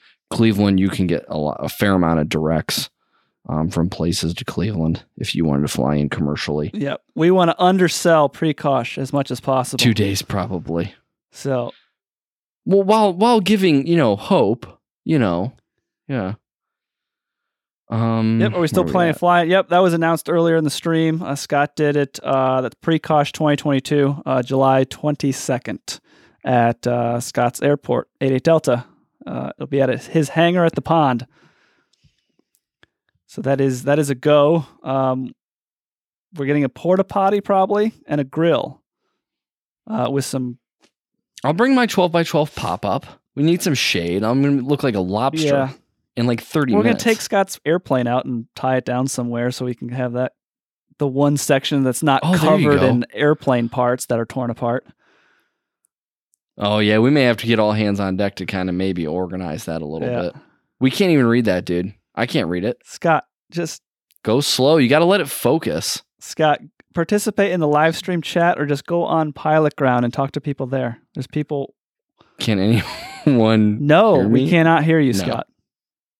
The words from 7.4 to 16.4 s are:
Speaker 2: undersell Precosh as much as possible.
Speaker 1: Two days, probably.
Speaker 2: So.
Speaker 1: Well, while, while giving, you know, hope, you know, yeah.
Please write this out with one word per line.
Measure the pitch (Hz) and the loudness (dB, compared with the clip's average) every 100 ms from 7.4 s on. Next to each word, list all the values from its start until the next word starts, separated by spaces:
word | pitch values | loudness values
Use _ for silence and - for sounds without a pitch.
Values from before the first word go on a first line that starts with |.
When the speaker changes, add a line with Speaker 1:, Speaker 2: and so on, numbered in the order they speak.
| 170 165 | 2 2
Speaker 2:
undersell | 180 190 180 - 175 160 147 | 2 4 2 2 2 4 2
Precosh | - 160 147 151 135 123 - | 0 -4 -2 -2 -2 -2 -6
as | 135 | -4
much | 143 135 | -4 -4
as | 127 | -6
possible. | - 131 123 127 | -2 -2 -2 0
Speaker 1:
Two | 123 | 0
days, | 104 101 98 | 2 0 -4
probably. | - 101 90 92 - 82 98 - _ _ _ | -4 -6 -4 -6 -4 -4 -4 -8 _ _ _
Speaker 2:
So. | - 143 127 117 - _ _ _ _ _ _ _ _ | -10 -4 -4 -6 -12 _ _ _ _ _ _ _ _
Speaker 1:
Well, | - 196 | 0 2
while, | 190 220 208 | 4 4 2
while | 175 226 233 | 2 2 2
giving, | 185 214 190 143 139 | 2 2 4 2 2
you | 170 | 2
know, | 123 101 | 2 0
hope, | - 185 104 113 - - _ _ | 2 2 2 0 -6 -20 _ _
you | - 156 | -2 2
know, | 107 85 110 - _ _ _ _ - | 2 0 -4 -10 _ _ _ _ -8
yeah. | 135 95 113 | -6 -6 -8